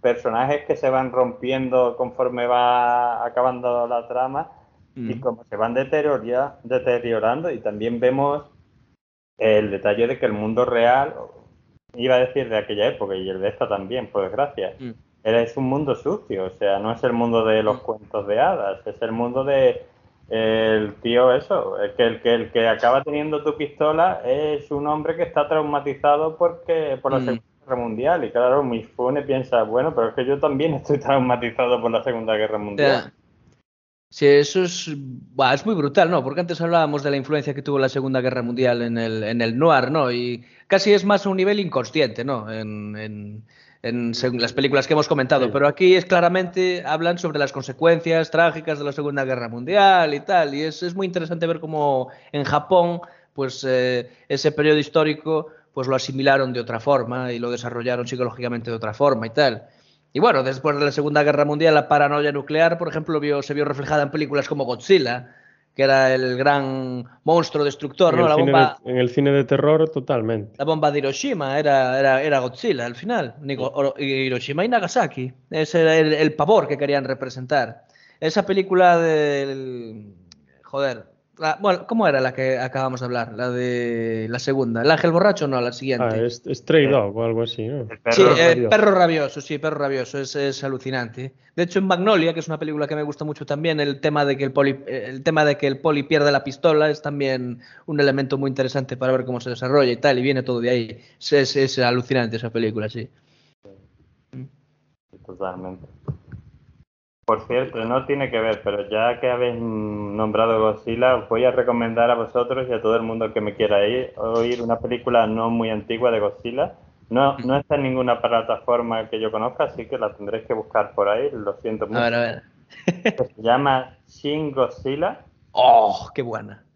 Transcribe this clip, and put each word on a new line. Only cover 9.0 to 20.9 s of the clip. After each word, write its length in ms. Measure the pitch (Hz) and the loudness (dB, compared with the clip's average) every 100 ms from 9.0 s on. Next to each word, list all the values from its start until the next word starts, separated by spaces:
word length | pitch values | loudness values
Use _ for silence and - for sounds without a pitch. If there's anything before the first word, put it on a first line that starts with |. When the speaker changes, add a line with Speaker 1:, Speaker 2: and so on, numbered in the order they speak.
| _ _ _ _ | _ _ _ _
Speaker 1:
el 320 | 110 107 107 | 4 4 2
detalle 360 | 98 104 104 117 | -2 0 0 0
de 120 | 135 | 0
que 80 | 120 | -2
el 60 | |
mundo 320 | 104 107 113 | -2 -2 0
real, 500 | 123 120 117 127 139 - - - _ _ _ _ _ 123 | 0 2 4 4 0 -6 -16 -18 _ _ _ _ _ -6
iba 180 | 123 | 2
a 40 | 127 | 4
decir 300 | 127 139 123 | 2 -2 -2
de 80 | 107 | -4
aquella 280 | 101 104 113 | -4 -2 -2
época 280 | - 101 95 | -2 -6 -6
y 120 | 92 | -6
el 120 | 92 | -4
de 80 | 98 | -4
esta 200 | 110 117 | -4 -4
también, 380 | 101 95 123 117 | -4 -4 -8 -6
por 160 | 101 | -4
desgracia, 520 | 95 104 143 143 92 - | -4 -2 -4 -4 -8 -8
Speaker 2:
Mm. 120 | 131 113 _ _ | -16 -16 _ _
Speaker 1:
era, 180 | 110 117 | 0 0
es 140 | 117 - | 0 -2
un 80 | |
mundo 300 | 131 135 147 117 | -2 -2 -2 -2
sucio, 480 | 135 202 - 98 | -2 -6 -6 -6
o 60 | 92 | -6
sea, 280 | - 101 98 | -4 0 0
no 140 | 107 | -2
es 100 | 117 | -2
el 80 | 131 | -2
mundo 320 | 120 117 117 | 0 0 0
de 180 | 110 110 | 2 2
los 140 | 107 113 | 2 -2
Speaker 2:
Mm. 60 | |
Speaker 1:
cuentos 420 | - 107 104 107 98 | -4 -10 -8 -8 -2
de 140 | 104 | 0
hadas, 460 | 151 180 101 92 - | 2 0 -4 -6 -10
es 140 | 101 | -8
el 100 | 117 | -6
mundo 320 | 113 120 123 | -4 -4 -4
de 400 | 135 139 131 117 - _ _ _ _ | 0 4 4 2 -8 _ _ _ _
el 680 | 110 110 110 110 110 107 | -2 0 2 2 2 0